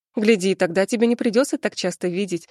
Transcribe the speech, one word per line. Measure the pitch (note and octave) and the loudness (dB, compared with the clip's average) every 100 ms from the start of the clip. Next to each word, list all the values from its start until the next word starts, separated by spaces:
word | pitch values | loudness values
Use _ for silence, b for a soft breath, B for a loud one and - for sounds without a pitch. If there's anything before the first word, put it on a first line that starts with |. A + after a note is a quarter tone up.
| _ A#3 | _ -2
Гляди, | G#3 G#3 F#3+ | 2 2 2
тогда | F#3 F3+ F3+ G3 | 0 0 0 0
тебе | A3+ A#3 | 2 2
не | A#3+ | 2
придётся | A#3+ G#3 C#4+ D4+ | 0 0 0 -2
так | G#3 - | -6 -4
часто | F3+ - F3+ | -6 -4 -4
видеть | F3 G3 E3+ - | -4 -4 -6 -10